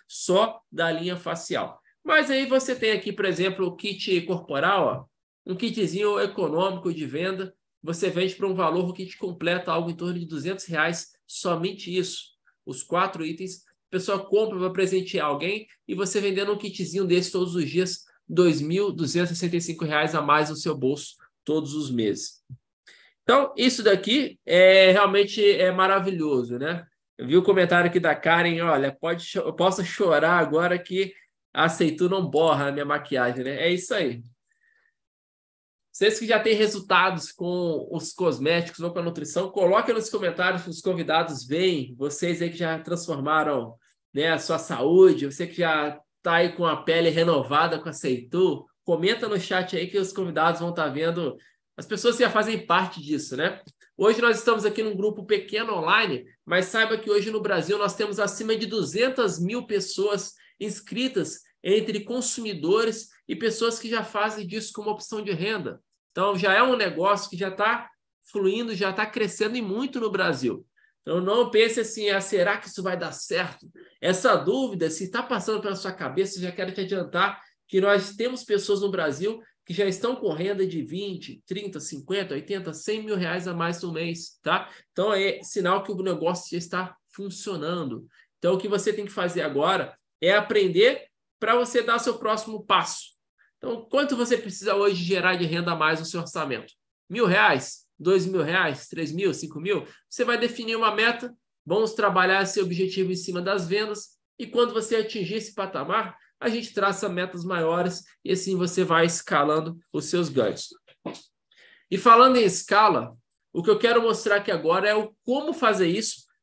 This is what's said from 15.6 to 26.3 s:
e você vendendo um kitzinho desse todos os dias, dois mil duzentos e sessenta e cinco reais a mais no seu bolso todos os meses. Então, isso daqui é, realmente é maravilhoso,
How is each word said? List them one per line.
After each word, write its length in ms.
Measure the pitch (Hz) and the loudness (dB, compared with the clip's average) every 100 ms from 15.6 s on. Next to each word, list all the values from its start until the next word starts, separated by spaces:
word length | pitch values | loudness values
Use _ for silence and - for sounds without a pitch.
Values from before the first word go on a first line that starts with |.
| 214 _ - | -10 _ -8
e 60 | |
você 260 | 185 190 208 | -6 -2 -2
vendendo 320 | 202 190 202 | -2 -2 -2
um 60 | 208 | -4
kitzinho 480 | 208 190 156 180 185 | -6 -8 -4 -2 2
desse 260 | 180 180 | 2 2
todos 220 | 180 180 | -2 -2
os 160 | 170 143 | -2 -2
dias, 340 | 170 185 - - _ - | -2 -2 -6 -14 _ -2
dois 320 | 165 175 139 | 4 4 4
mil 300 | 147 185 202 | 0 0 -2
duzentos 400 | 165 143 170 175 | -2 -2 0 -2
e 60 | 170 | -2
sessenta 200 | 175 170 | -2 -2
e 40 | |
cinco 240 | 170 160 | -4 -6
reais 280 | 160 151 156 | -2 0 0
a 80 | 160 | 0
mais 300 | 143 151 151 | 2 4 2
no 60 | 151 | -2
seu 200 | 170 143 | -4 0
bolso 380 | 131 147 - - _ _ | 0 -2 -6 -16 _ _
todos 300 | - 156 139 | -2 -2 -2
os 180 | 151 135 | -6 -4
meses. 500 | 120 107 92 - - - - _ _ _ - _ _ | 0 0 -2 -6 -14 -20 -20 _ _ _ -20 _ _
Então, 320 | - 269 277 - | 2 4 4 2
isso 280 | 247 240 | 0 4
daqui 520 | 214 190 208 269 254 - | 4 4 4 0 0 -6
é, 460 | - 175 185 190 185 | 2 8 10 10 10
realmente 500 | 196 196 196 202 220 | 8 6 4 2 4
é 300 | 202 185 185 | 6 6 4
maravilhoso, 880 | 185 190 196 185 175 156 | 4 4 4 0 -2 0